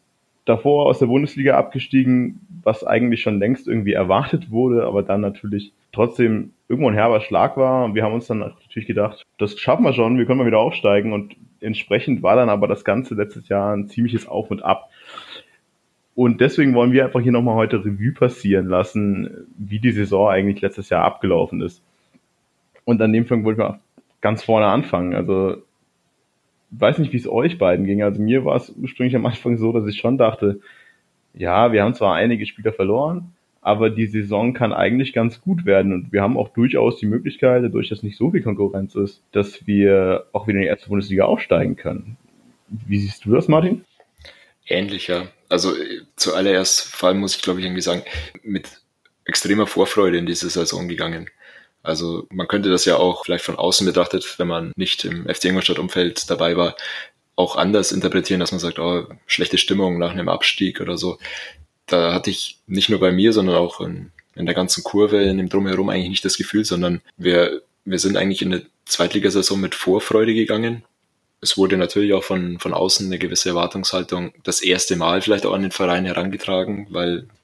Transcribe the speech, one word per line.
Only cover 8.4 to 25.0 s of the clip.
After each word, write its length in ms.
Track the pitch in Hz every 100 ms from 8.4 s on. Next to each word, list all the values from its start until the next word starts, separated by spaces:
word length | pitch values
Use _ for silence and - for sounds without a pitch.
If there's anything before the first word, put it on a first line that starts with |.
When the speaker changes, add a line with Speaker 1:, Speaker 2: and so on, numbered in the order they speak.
Speaker 1:
natürlich 460 | 107 - _ - 110
gedacht, 380 | 104 104 - - -
das 200 | 104 104
schaffen 260 | - 147
wir 80 | 190
schon, 260 | 120 113 127
wir 80 | 117
können 120 | 131
mal 80 | 120
wieder 120 | 110
aufsteigen. 540 | 120 - 107 101 104
Und 220 | 104 104 - - _
entsprechend 640 | 110 107 - 101 - 123
war 140 | 87 117
dann 120 | 120
aber 200 | 104 101
das 160 | 101
Ganze 300 | - 104 131
letztes 340 | 107 104 - -
Jahr 260 | 101 101
ein 140 | 104 101
ziemliches 400 | - 117 110 -
Auf 220 | 85 113
und 120 | 101
Ab. 280 | - - - _ - - - - - _ _ _ _ _ _
Und 260 | - 123 113
deswegen 340 | 139 - 139
wollen 180 | 120 120
wir 120 | 127
einfach 160 | 131 131
hier 120 | 120
nochmal 240 | 120 120 113
heute 280 | 107 113
Revue 280 | 104 98 113
passieren 560 | - 123 - 101 98 92
lassen, 800 | 90 95 107 104 95 - - - -
wie 220 | 101 107
die 120 | 120
Saison 360 | 107 101 98 104
eigentlich 340 | 95 101 101
letztes 260 | 98 - 98
Jahr 160 | 87
abgelaufen 560 | 85 - 98 85 85 90
ist. 220 | 92 - _ _ _ _ _ _ _ _ _ _
Und 180 | - 117
an 100 | 110
dem 140 | 113 117
Punkt 180 | 120
wollte 160 | 110 110
ich 80 | 101
mal 120 | - _ _ _ _
ganz 200 | 104 107
vorne 240 | - 110 104
anfangen. 480 | 110 131 90